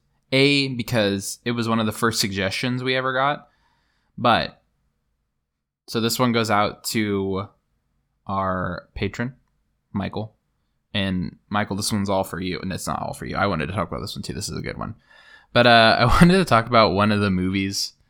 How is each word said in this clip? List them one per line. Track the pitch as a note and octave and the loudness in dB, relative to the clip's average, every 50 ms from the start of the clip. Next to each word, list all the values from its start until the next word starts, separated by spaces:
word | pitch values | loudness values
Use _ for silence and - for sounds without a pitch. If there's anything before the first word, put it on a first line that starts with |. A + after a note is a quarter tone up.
| _ _ _ _ _ _ | _ _ _ _ _ _
A, | - C3+ C#3 C#3+ C#3+ C#3+ C#3 C3+ | 2 4 4 4 4 2 0 -2
because | C3 A#2+ A2+ - - A#2+ G#2 G2 G2 G2 G2 - - - _ | -4 -6 -6 -2 0 2 2 2 2 0 -4 -6 -12 -8 _
it | A#2+ | -4
was | A#2+ A#2+ A2+ A2+ | -2 -2 0 0
one | A2+ A2+ | 0 0
of | A2 | 0
the | G#2+ G#2 | -2 -2
first | - - A2+ G#2+ - | 0 0 0 0 0
suggestions | - G#2+ G2 G2 F#2+ F#2+ G2+ - - C3 B2 B2+ B2+ | -2 -2 -2 -2 -2 -2 -2 -2 -4 -4 -4 -4 -2
we | C3 C3 | -2 -2
ever | C3 B2+ C3 B2+ | -2 -2 -2 -2
got, | B2+ C3+ C#3+ D3 D3 - _ _ _ _ _ _ _ _ _ _ _ _ _ _ - | 0 0 0 -2 -4 -8 _ _ _ _ _ _ _ _ _ _ _ _ _ _ 0
but, | A2 B2 A2+ F2+ D2 - - _ _ _ _ _ _ _ _ _ _ _ _ _ _ _ _ _ _ _ _ _ _ _ _ _ _ - | 2 4 4 4 2 -2 -8 _ _ _ _ _ _ _ _ _ _ _ _ _ _ _ _ _ _ _ _ _ _ _ _ _ _ -8
so | - A#2 | -6 -2
this | A2 A#2 A2+ - | -2 -2 0 0
one | B2+ B2 | 0 2
goes | A#2 A#2 A2+ G#2+ | 2 0 0 2
out | A2 G2+ G#2 G2 - - - | 2 2 2 0 -2 -6 -10
to | - - A#2+ G#2+ G#2 G2+ G2 G2 F#2+ F#2+ F#2+ G2 - _ _ _ _ _ _ _ _ _ _ _ _ _ _ _ - | -4 -2 -2 0 0 0 -2 -2 -2 -4 -4 -6 -8 _ _ _ _ _ _ _ _ _ _ _ _ _ _ _ -6
our | G2 G2 G2 F#2+ F#2 F#2 F#2 F#2 F2 - - _ _ | -4 -2 -2 -2 -2 -2 -4 -4 -6 -8 -12 _ _
patron, | - G2+ G2 - - A#2+ B2+ C#3+ _ _ _ _ _ _ _ _ _ _ _ | -6 -6 -6 -4 -6 -8 -8 -8 _ _ _ _ _ _ _ _ _ _ _
Michael. | _ G2+ F#2 F#2 - - G#2+ A2 _ _ _ _ _ _ _ _ _ _ _ _ _ | _ -6 -6 -4 -6 -8 -10 -12 _ _ _ _ _ _ _ _ _ _ _ _ _
And | G#2 G2 G2 F#2+ F#2 F2 - - _ _ _ | -4 -2 -2 -2 -4 -4 -6 -10 _ _ _
Michael, | G2+ G#2 G#2 - G2+ | -4 -4 -4 -2 -4
this | F#2+ G#2 - | -6 -4 -4
one's | A2+ G#2 G2 G2 | -2 -2 -2 0
all | G2+ F#2+ G2 | 0 -2 -2
for | - - E2 | -4 -6 -8
you, | F#2 F#2 F2+ - | -6 -6 -6 -6
and | - F#2+ | -6 -8
it's | F2+ - - E2 | -8 -8 -6 -6
not | D2+ - | -6 -6
all | - - - | -6 -8 -10
for | - - | -10 -10
you. | B1 C2 | -8 -4
I | C#2 F#2 G2+ | -2 -2 0
wanted | F#2+ D#2 D2+ - | 0 -2 -4 -4
to | F2 | -4
talk | G#2+ F2 - | -4 -4 -4
about | - B1+ | -6 -10
this | B1 - - | -8 -10 -10
one | - - | -10 -10
too. | - - | -10 -8
This | - - - | -8 -8 -8
is | D2+ - | -8 -8
a | |
good | - - - - | -8 -8 -8 -8
one. | A1 G1+ - - _ _ _ - _ - - - _ _ | -10 -10 -12 -14 _ _ _ -20 _ -20 -20 -20 _ _
But, | _ A#2+ A#2+ A#2+ | _ 4 6 8
uh, | A#2 A#2 A2+ A2+ G#2+ - | 8 8 8 6 6 4
<laughs> | |
I | A#2+ | 4
wanted | A#2+ - - F3 F3 F3+ G3 | 4 6 6 6 6 6 4
to | F3+ | 4
talk | - - A2+ A2 A#2 | 4 2 2 2 4
about | A#2+ A#2 A2 F#2+ E2+ | 4 4 4 6 4
one | G2 G#2 G#2+ | 2 2 2
of | G#2+ G2+ | 2 2
the | G2+ G2+ | 2 2
movies | F#2 F2+ F#2 F#2+ F#2+ G2 F#2+ G2 G2 - - - - _ _ _ | 2 0 0 0 0 0 -2 -2 -4 -4 -6 -8 -10 _ _ _